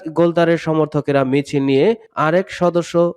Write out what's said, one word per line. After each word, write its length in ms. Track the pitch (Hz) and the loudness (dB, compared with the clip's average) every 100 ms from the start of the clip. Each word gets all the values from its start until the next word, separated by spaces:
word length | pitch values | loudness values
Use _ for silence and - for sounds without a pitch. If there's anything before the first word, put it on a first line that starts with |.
| 160 | -4
গোলদারের 500 | 156 170 170 165 165 | 0 0 2 2 0
সমর্থকেরা 680 | - 156 151 151 135 139 | 0 -2 0 -2 -2 0
মিছিল 380 | 131 139 143 147 | 0 -2 -2 -2
নিয়ে 320 | 139 135 180 226 - | 0 2 2 0 -6
আরেক 360 | - 151 175 190 | -4 0 0 -2
সদস্য 640 | - 175 170 165 175 170 | -2 -2 -2 -2 0 -2